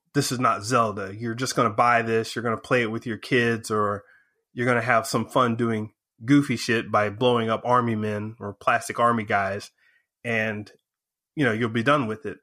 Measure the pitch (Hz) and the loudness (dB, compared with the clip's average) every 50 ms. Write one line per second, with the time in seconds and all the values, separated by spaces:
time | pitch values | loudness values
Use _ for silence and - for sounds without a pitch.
0 | _ _ - 143 139 - 131 120 127 139 104 101 101 110 127 120 117 107 98 104 | _ _ -2 0 0 0 0 2 2 2 2 0 0 0 2 2 2 2 -2 -6
1 | 98 98 101 107 120 117 113 120 131 - - 143 120 113 104 104 120 120 120 117 | -8 -10 -10 -8 -6 -6 -4 -4 -6 -2 0 0 0 2 2 4 4 4 4 2
2 | 113 113 113 113 110 - - 117 110 120 110 - - - 135 123 117 107 110 113 | 2 2 0 0 0 -2 -6 -4 -4 -2 -4 -4 -2 0 0 0 0 0 -4 -6
3 | - 120 107 - - - 139 123 117 117 117 110 113 - 110 107 104 101 101 101 | -6 -8 -8 -8 -4 0 2 2 4 2 0 -2 -2 -2 -2 0 0 0 -2 -4
4 | - _ _ _ _ _ _ _ _ _ - 123 120 127 123 117 117 127 120 113 | -8 _ _ _ _ _ _ _ _ _ -8 -2 0 0 2 2 2 2 2 2
5 | 110 - - 120 107 - - 135 123 117 117 113 120 117 113 107 107 107 - _ | 2 0 -2 -2 -2 0 0 2 2 2 0 0 -2 -2 -2 -4 -6 -8 -12 _
6 | _ _ _ - 113 117 143 143 139 139 120 113 - - 113 113 - 104 110 104 | _ _ _ -8 0 2 4 4 4 2 -2 -4 -2 -2 -2 -2 0 0 0 0
7 | 104 104 101 110 127 123 120 117 113 113 110 107 - 117 123 123 120 117 110 107 | 0 0 0 0 2 2 2 2 2 0 -2 -2 0 2 2 4 4 2 0 -2
8 | 107 107 104 104 107 107 113 - 98 101 98 - - - 120 117 - - - 127 | -2 -2 -4 -4 -6 -8 -10 -10 -12 -12 -12 -4 0 0 0 0 -2 -4 0 2
9 | 120 120 117 113 104 101 107 101 98 98 98 104 - - _ _ _ _ _ _ | 2 2 2 2 0 0 0 0 0 -2 -4 -6 -8 -12 _ _ _ _ _ _
10 | _ _ _ _ - 120 113 110 110 110 104 104 101 - - _ _ _ _ _ | _ _ _ _ -6 -4 -2 -2 -2 -2 -4 -6 -10 -14 -18 _ _ _ _ _
11 | _ _ _ _ _ _ _ 160 139 120 107 110 120 110 113 117 110 139 147 151 | _ _ _ _ _ _ _ 0 0 2 2 0 -2 -2 -2 0 2 2 2 2
12 | 120 107 110 - - 101 80 - | 0 -2 -6 -6 -8 -10 -12 -12